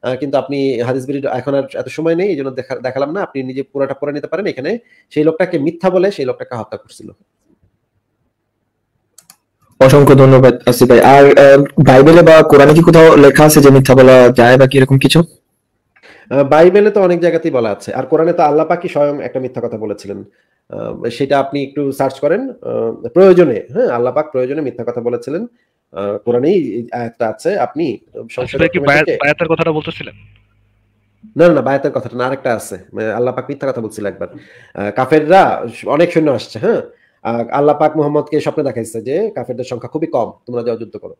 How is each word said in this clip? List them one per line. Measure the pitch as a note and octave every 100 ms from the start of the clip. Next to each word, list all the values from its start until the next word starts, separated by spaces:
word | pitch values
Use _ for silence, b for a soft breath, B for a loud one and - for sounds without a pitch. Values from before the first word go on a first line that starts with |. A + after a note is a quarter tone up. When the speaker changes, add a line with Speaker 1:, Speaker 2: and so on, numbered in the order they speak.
Speaker 1:
আহ, | A#2 B2+
কিন্তু | C#3+ C#3
আপনি | C3 C#3+ C3+ A#2
হাদিস | A#2+ C3 B2+
বিড়ি | C#3+ C3
এখন | B2+ C3
আর | C#3 B2+
এত | - C3+
সময় | - D#3+
নেই, | E3 G3+
এই | D#3
জন্য | C3+
দেখা-, | B2+ A#2+ B2+
দেখালাম | B2 C3 C#3
না। | F#3
আপনি | F#3 C#3+
নিজে | B2+ C3
পুরাটা | C3+ C#3+ C3+
পড়ে | C#3 C#3+
নিতে | C#3+ -
পারেন। | E3 G3+
এখানে | C3 C#3+ A#3 _ _ _
সেই | D3
লোকটাকে | D3+ D#3+ F3+ E3
মিথ্যা | C#3+ E3+ F#3
বলে | F3+ F#3+
সেই | G3
লোকটাকে | C3 A#2+ C3
হত্যা | A#2+ G#2 G#2
করছিল। | _ - - _ _ _ _ _ _ _ _ _ _ _ _ _ _ _ _ _ _ _ _ _ _ _ _ _ _ _
Speaker 2:
অসংখ্য | C3 C#3+ C#3
ধন্যবাদ | C3+ C3+ C3 B2+ B2 -
আসিফ | B2 B2
ভাই। | A#2+
আর, | - C#3
আহ, | C#3+ C#3+ C#3 C#3 C#3+ -
বাইবেলে | C3+ D#3+ C#3+ E3+
বা | E3 D#3+
কোরআনে | D#3 D3 C#3+
কি | D#3
কোথাও | E3+ E3 D#3+ D3
লেখা | C#3 C3+
আছে | D3+ D3+
যে | C#3
মিথ্যা | C3+ C3+
বলা | C3 C3 B2+ B2
যায় | C3 A#2+ C3
বা | C3
কি | C#3
এরকম | C3 C3+
কিছু? | C3 D#3
Speaker 1:
আহ, | E3 _ _ _ _ _ _ _ _ _ _ C3+
বাইবেলে | C#3 D3+ F3 G3 G#3
তো | G#3
অনেক | F#3 E3+
জায়গাতেই | E3+ E3 E3
বলা | C3 A2+
আছে, | G2+ -
আর | A#2+ B2+
কোরআনে | D#3 E3
তো | E3+
আল্লাহ | D3+ D3 D#3+
পাকই | F3 F#3
স্বয়ং | D3+ D3 D3
একটা | - C3
মিথ্যা | B2+ B2+ A#2
কথা | A2+
বলেছিলেন। | A2 G#2 G2 G2+ G2 _ _ _ _
আহ, | - A2 A2+ A#2+
সেটা | A2+ C#3 C#3
আপনি | C3+ C#3+
একটু | C#3 D3 C#3
সার্চ | C3+ C3+ -
করেন, | D3 F#3 C4+
আহ, | - A#2+ A#2 A2+ - A#2
প্রয়োজনে, | E3+ F#3+ F3+ E3 G#2+ -
হ্যাঁ, | D3+ A#3+
আল্লাহ | A#2+ B2
পাক | C3 D3+
প্রয়োজনে | C3 B2+ D3
মিথ্যা | C#3 A#2
কথা | A#2 A#2+
বলেছিলেন। | A#2 A#2+ B2+ D#3+ A#3 _ _ _ _
আহ, | E2 G2+ G#2
কোরআনেই | - A#2+ C#3 G3 C3
এই | G#2 A#2
আয়াতটা | A#2+ A#2 _ A2+
আছে, | G#2+ E3 G3
আপনি | B2 D3 E3
Speaker 3:
আসিফ | G#2+ _
Speaker 1:
সংশয় | A2 A2+ - B2+ C#3
Speaker 3:
ভাই | E3
কি | F3
Speaker 1:
ডকুমেন্ট | C#3+
Speaker 3:
বায়াত, | C#3+
Speaker 1:
থেকে | D#3 B2
Speaker 3:
বায়াতের | C#3+ D3 E3
কথাটা | D#3+ E3
বলতেছিলেন? | D#3 D3+ - B2+ - _ _ _ _ _ _ _ _ _ _ - -
Speaker 1:
না, | F3
না, |
না, | D3+
বায়াতের | B2+ C#3 D3
কথাটা | C3 A#2+ A#2+
না, | B2+
আরেকটা | C3+ C3
আছে। | A2 - F#2 _
মানে, | G2+ A2
আল্লাহ | G#2+ B2
পাক | B2+ B2+
মিথ্যা | C#3 C#3
কথা | B2
বলছিল | A2 G#2+ G2+
একবার। | F2+ F#2+
আহ, | - _ _ _ - G2+
কাফেররা | A2+ B2+ D#3 D3 F#3+ D#3 G2 A#2+ G#2+ -
অনেক | C#3+ F3
সৈন্য | E3 D3+
আসছে, | B2 - A2
হ্যাঁ? | F#3 G3 - _ _ _
আহ, | - A#2 A#2
আল্লাহ | C#3 D3 D3
পাক | D#3 D#3
মুহাম্মদকে | D3 D3+ C#3+ D3+
স্বপ্নে | D#3 -
দেখাইছে | C#3 A#2 A2+ A#2
যে | A2 D#3 A3
কাফেরদের | G3+ A#2+ C3
সংখ্যা | B2 A#2+ B2
খুবই | D#3 D#3+
কম, | A#3 C4 - -
তোমরা | A#2+
যাও | A#2 A2+
যুদ্ধ | A2 G#2
করো। | F#2